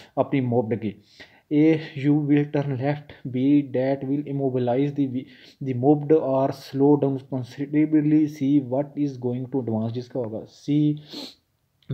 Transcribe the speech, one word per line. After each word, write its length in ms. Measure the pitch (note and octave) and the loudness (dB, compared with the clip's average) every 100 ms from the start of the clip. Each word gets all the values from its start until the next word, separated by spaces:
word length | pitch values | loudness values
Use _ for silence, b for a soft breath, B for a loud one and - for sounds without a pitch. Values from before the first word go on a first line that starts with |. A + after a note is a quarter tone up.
| B - | B -4
अपनी 240 | C3+ C#3 | 0 0
मोप्ड 340 | B2 A#2 A2 A2+ | 0 0 0 -4
की। 200 | G#2 - B B B B _ | -4 -10 B B B B _
A, 240 | D3 D#3+ D#3 D3+ C#3 C#3 | 2 4 2 -2 -4 0
you 120 | D3+ | 2
will 280 | C#3+ D3 D3 | 4 2 2
turn 220 | C#3+ C#3+ | -2 -2
left, 680 | B2+ C#3 D3 - - C3 B2+ | -2 -2 -4 -8 -16 -8 -2
B, 280 | C3+ D3 C#3 B2 | 2 2 2 -2
that 340 | C3 C#3 C3+ | -2 -2 -2
will 180 | C#3+ C#3+ | -4 -4
immobilize 680 | C#3 C3+ B2+ A#2+ B2+ C#3+ C#3+ | -4 -2 0 0 0 0 -2
the, 100 | C3+ B2 - B B B | -2 -4 -10 B B B
the 200 | C3+ A#2+ | -6 0
moped 280 | C3+ D3+ C#3+ | 4 4 4
or 380 | D#3 B2+ C3+ C3+ | 2 4 0 0
slow 540 | - - C3+ C#3+ C#3+ | -4 -8 2 4 4
down 140 | C#3 C3+ - | 2 -2 -6
considerably, 920 | C3 B2 - C#3+ D3+ D#3 D#3 D3 D3+ D3+ | -8 -8 -10 -2 0 2 2 4 2 2
C, 340 | D3+ C3+ C#3+ | 0 2 2
what 260 | A#2+ C3 D3 D3 | 2 -4 -4 -4
is 240 | D3 B2+ B2 | -4 -4 -4
going 240 | B2 B2+ | -4 -4
to 140 | C3+ | -4
advance। 280 | A#2 A2 A2+ | -2 -2 -2
जिसका 280 | B2 A#2+ C3 | -6 -8 -8
होगा 200 | A2 A2 | -6 -8
C, 300 | - - - D3 D3+ D3 B B B B _ _ _ _ - | -12 -12 -2 2 2 0 B B B B _ _ _ _ -10